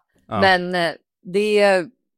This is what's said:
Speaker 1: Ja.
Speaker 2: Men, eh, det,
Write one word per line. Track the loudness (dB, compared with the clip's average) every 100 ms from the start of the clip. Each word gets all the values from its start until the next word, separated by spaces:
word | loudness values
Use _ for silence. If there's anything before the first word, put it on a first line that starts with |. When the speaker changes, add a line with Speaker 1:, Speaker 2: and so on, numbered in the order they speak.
| _ _ -10
Speaker 1:
Ja. | 0
Speaker 2:
Men, | 2 2 0 -2
eh, | -4 -6 _ _
det, | -6 -4 0 2 2 2 -2 _ _